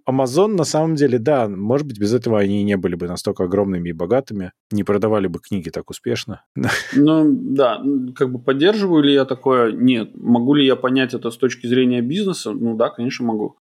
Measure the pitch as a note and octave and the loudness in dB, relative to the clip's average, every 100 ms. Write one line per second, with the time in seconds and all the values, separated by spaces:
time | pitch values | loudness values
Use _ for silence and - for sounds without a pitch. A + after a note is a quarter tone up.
0 | - C3 C3 C3+ G#3 G3+ D3 D#3 D#3+ D#3 | -2 0 0 2 0 2 0 0 0 2
1 | C#3+ B2 A#2 C#3+ A2+ F#2+ G2+ C3+ D3 G#2+ | 2 2 2 2 0 -2 -2 -2 -2 -4
2 | G2+ A#2+ A#2+ G#2+ G2+ G2+ G2+ G2 F2+ F2 | 0 0 2 2 2 0 0 0 -2 -4
3 | F2 F2+ - F#2+ F#2 G2 G2 F#2 F2 E2 | -6 -6 -6 -4 -2 0 0 -2 -4 -6
4 | F2 B2 C3+ G#2 F2+ - _ G#2 G2 G#2 | -2 -2 -2 -10 -10 -14 _ -4 0 0
5 | A2 G#2+ F#2+ E2 - G2+ E2 - - - | 0 0 -2 -6 -8 -8 -6 -10 -12 -10
6 | - A#2 - F#2+ _ - B2+ - - C3 | -6 -6 -8 -14 _ -6 -4 -4 -2 2
7 | D3 D#3+ D#3 C3 B2+ C3+ B2+ G#2+ C3+ C#3 | 4 4 4 2 0 2 2 2 -2 -2
8 | B2+ B2+ C3 B2 B2 C3+ E3 A3 G3 D#3+ | -4 -4 -4 -2 -2 2 2 2 2 4
9 | C#3+ C#3 C3 B2 C#3 B2+ A#2 - B2+ A#2+ | 4 4 2 -2 0 2 2 2 2 2
10 | G#2+ - G#2 A#2+ A#2+ D3 C3+ B2+ B2+ C3 | -2 -8 2 2 4 4 4 2 0 0
11 | C3 B2 A#2+ A2+ B2+ - A#2+ B2 B2+ B2 | 0 -2 -8 -2 -2 -2 0 2 2 0
12 | A#2+ F3 G3+ E3+ A#2 G#2 A#2 A2 A#2+ - | -2 -2 -2 -4 -6 -4 -4 -2 -2 -2
13 | A#2+ - A#2+ A2 G#2 - | -8 -4 -4 -2 -4 -10